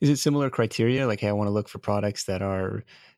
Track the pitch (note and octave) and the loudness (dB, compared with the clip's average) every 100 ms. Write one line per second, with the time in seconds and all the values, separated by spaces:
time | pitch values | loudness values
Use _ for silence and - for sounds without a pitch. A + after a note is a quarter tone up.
0 | C#3+ C#3+ D3+ C#3+ C#3 - A2+ - A#2 C3 | 2 2 2 0 0 0 0 2 2 2
1 | C3 G2+ G#2 G#2 G#2 G#2 G2+ - - G#2 | 0 0 0 0 0 0 -2 -8 -2 0
2 | G#2 G2+ - F#2+ G2 F#2+ F#2+ G2+ - - | 0 -4 -4 -4 -2 -2 -4 -6 -10 -20
3 | - | -20